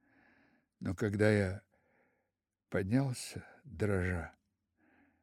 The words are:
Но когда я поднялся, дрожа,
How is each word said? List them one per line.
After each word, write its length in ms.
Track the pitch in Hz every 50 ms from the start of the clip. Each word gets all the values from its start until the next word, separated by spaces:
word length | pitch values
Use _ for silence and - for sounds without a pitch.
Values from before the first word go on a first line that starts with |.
| _ _ _ _ _ _ _ _ _ _ _ _ _ _ _ _
Но 140 | - 98 95
когда 360 | - 117 104 101 101 104 107
я 320 | 107 104 98 92 98 101 - _ _ _ _ _ _ _ _ _ _ _ _ _ _ _ _ _ _ _ _ _
поднялся, 760 | - 92 98 92 113 131 139 135 127 - - - - - - - - - _
дрожа, 680 | 143 90 82 107 101 101 92 90 92 90 85 82 - - _ _ _ _ _ _ _ _ _ _ _ _ _ _ _ _ _